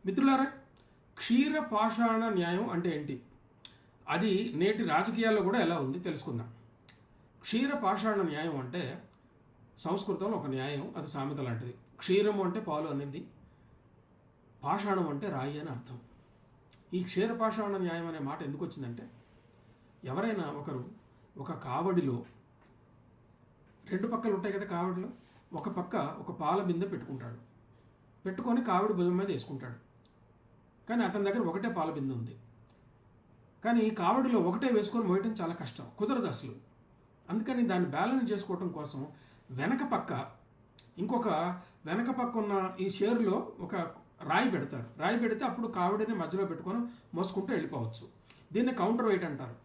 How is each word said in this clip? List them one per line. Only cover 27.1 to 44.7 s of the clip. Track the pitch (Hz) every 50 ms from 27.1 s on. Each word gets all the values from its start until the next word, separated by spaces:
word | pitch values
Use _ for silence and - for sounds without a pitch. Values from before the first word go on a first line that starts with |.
| 135 123 117 120 117 - - - - - - - - - - - - _ - - - - -
పెట్టుకొని | 190 185 - - 240 240 254 240
కావడి | 220 185 185 202 214
భుజం | 208 175 175 175 180
మీద | 185 196
వేసుకుంటాడు. | 202 165 - - - 139 127 131 123 117 - - - - - - - _ - - - - - - - - - - - _ - - -
కానీ | 233 240 233
అతని | 180 180 208 202
దగ్గర | 196 196 240
ఒకటే | - 170 170 196 208 233
పాల | 185 175 156 160
బిందె | 151 147 135 135 127
ఉంది, | 117 113 117 - - - - - - - - - - - - - - _ - - - _ - - - - - - - -
కానీ | 226 240 233
ఈ | 214 214
కావడిలో | 214 190 175 180 233 269 - 240 240 208
ఒకటే | 170 180 180 226 277 254
వేసుకొని | 240 208 196 - - 233 214
మోయటం | 180 180 196 - 226
చాలా | 214 - 175 165 170
కష్టం, | - 151 123 - - 139 - - -
కుదరదు | 202 220 262 240 196
అసలు. | 165 123 - - 107 101 - - - - - - - - - - - - - - -
అందుకని | 175 226 220 269 254 247 233 190
దాన్ని | 185 180 175 139
బ్యాలెన్స్ | 135 160 190 233 262 262 233 202
చేసుకోవటం | 208 190 - - 185 175 185 170
కోసం | - 151 147 135 - 131 135 143 - - - - - - - -
వెనక | 123 127 143 196 269 - 285 -
పక్క, | - - - - 135 120 113 - - - - - - - - - - - - - _ 165
ఇంకొక | 185 - 247 233 233 208 160 151 170 180 180 180 - - - - -
వెనక | 156 170 214 240 247
పక్క | - 247 247 240 233
ఉన్న | 220 208 202 196 190 190 185 - -
ఈ | 185 190
షేర్లో | 185 - 196 220 240 233 226 190 185 - - - - -
ఒక | 175 - 202 185 165 - - - - - - -
రాయి | 160 147 165 196 254 -
పెడతారు. | 190 147 131 -